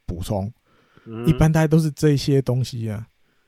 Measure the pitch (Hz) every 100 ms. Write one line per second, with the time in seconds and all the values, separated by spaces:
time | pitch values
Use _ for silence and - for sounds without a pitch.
0 | - 85 - 104 101 - _ _ _ _
1 | 113 113 120 131 160 160 156 160 156 -
2 | 151 139 - 139 127 123 123 117 110 107
3 | 120 _ _ _